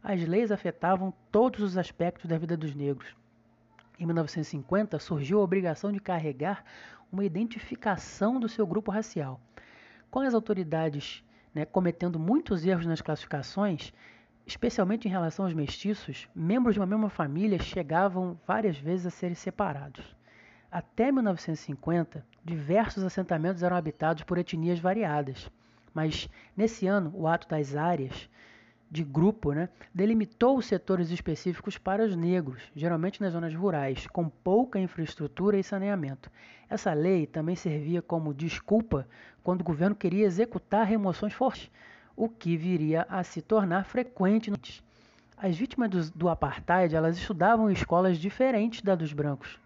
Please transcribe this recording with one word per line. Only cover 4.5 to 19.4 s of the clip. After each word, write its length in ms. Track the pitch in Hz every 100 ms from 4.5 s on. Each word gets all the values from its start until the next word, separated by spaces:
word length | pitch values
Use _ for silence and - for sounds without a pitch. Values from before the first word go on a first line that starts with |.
cinquenta, 480 | 147 131 190 208 156
surgiu 400 | - 160 139 208
a 20 |
obrigação 480 | 190 190 180 156 202
de 80 | 202
carregar 640 | - 175 156 131 151 202 - - - - _
uma 140 | 185
identificação 1120 | 202 165 226 220 - 247 220 180 - - 202 262
do 100 | 226
seu 160 | -
grupo 280 | 196 185 214
racial. 480 | 202 214 - 139 127 - - - - - - _
Com 120 | 254
as 140 | 269
autoridades, 880 | 233 220 202 170 160 160 147 - - _ _ _
né, 120 | 151
cometendo 520 | 151 - 175 170 175 165
muitos 480 | 160 277 339 185
erros 220 | 165 180 170
nas 140 | 160
classificações, 920 | - 151 - 147 127 - 202 156 - - - - _ _ -
especialmente 640 | - 240 - 185 220 220
em 20 |
relação 340 | 185 165 160
aos 100 | 190
mestiços, 760 | 160 143 - 196 214 - 135 -
membros 420 | - 165 240 240
de 60 | 208
uma 60 | 185
mesma 220 | 214 214
família 500 | - 151 147 214 185
chegavam 800 | - 175 147 160 196 185 185 170 -
várias 320 | 214 214 147
vezes 280 | 143 185 175
a 40 |
serem 240 | - 180
separados. 800 | 175